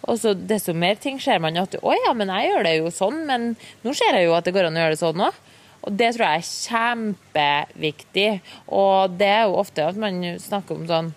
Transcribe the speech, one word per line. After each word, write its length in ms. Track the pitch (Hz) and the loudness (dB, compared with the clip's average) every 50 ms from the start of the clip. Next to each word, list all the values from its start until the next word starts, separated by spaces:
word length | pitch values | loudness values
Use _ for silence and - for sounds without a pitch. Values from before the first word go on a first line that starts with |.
| - | -2
Og 160 | - 233 226 | -2 -4 0
så 140 | - 220 202 | 0 0 0
desto 380 | 180 180 185 220 202 - - 170 | 0 0 -2 -2 -2 0 -2 -2
mer 220 | 165 175 180 214 208 | 0 2 0 0 0
ting 200 | - 285 269 269 | -4 -8 -8 -4
ser 180 | - 277 233 180 | 0 2 2 2
man 160 | 165 156 165 | 2 0 0
jo 80 | 170 190 | -2 -4
at, 140 | 185 - - | -4 -6 -4
«Å 160 | - - 285 | 0 2 2
ja, 160 | 427 508 453 285 | 2 2 0 0
men 140 | 226 208 190 185 | 0 -2 -2 -2
jeg 160 | 196 247 339 | -2 0 2
gjør 140 | 403 339 214 | 2 2 2
det 60 | 170 160 | 2 2
jo 160 | 160 160 170 | 2 0 -2
sånn, 300 | 170 - 196 196 269 320 320 294 | -2 -2 -2 -2 -2 -2 -4 -2
men 240 | 262 240 233 233 226 - - - - - - | -2 -2 -2 -4 -6 -6 -12 -20 -20 -8 -6
nå 80 | 226 285 | -6 -2
ser 220 | - 480 427 302 | 0 2 2 4
jeg 100 | 208 180 | 4 4
jo 80 | 170 165 | 4 2
at 120 | 170 170 | 2 2
det 60 | 185 180 | 0 0
går 120 | 196 185 | 2 0
an 120 | 165 160 165 | 2 2 2
å 40 | 165 | 2
gjøre 120 | 160 156 | 2 2
det 60 | 151 170 | 2 0
sånn 240 | 165 156 170 214 320 | -2 0 0 0 -2
også.» 220 | - - _ - - - - - - _ - | -2 -4 _ -20 -20 -20 -20 -20 -20 _ -8
Og 140 | - 202 196 | -8 -2 0
det 140 | 240 233 240 | 0 0 2
tror 80 | 233 226 170 | 2 2 2
jeg 100 | 151 165 | 2 0
er 80 | 170 | -2
kjempeviktig. 1800 | - - - - - 233 226 226 240 240 233 220 214 196 - _ - _ 156 147 143 143 143 147 - - - 160 156 147 - - _ _ 185 196 214 214 185 - - - - - - | -6 -10 -10 -8 -4 -2 0 0 0 -2 -2 -4 -6 -6 -6 _ -4 _ 2 2 2 2 0 -2 -4 -8 -4 -4 -4 -4 -6 -18 _ _ 0 2 2 0 -2 -8 -14 -20 -20 -10 -4
Og 460 | - 196 196 196 190 190 190 190 180 175 | 0 2 4 4 4 4 2 2 2 2
det 80 | 208 | 2
er 140 | 196 202 220 226 208 | 4 4 4 4 2
jo 100 | 180 - | 2 0
ofte 240 | 202 - - - 147 | -2 -2 -2 -2 -2
at 160 | 160 185 208 | -2 -2 -2
man 220 | 220 208 185 180 180 175 175 180 | -4 -4 -4 -4 -4 -6 -6 -8
snakker 400 | - - 208 202 - - 160 156 | -8 -6 -6 -6 -6 -6 -8 -8
om 80 | 160 | -4
sånn 240 | 165 170 160 165 165 151 | 0 0 0 0 -2 -8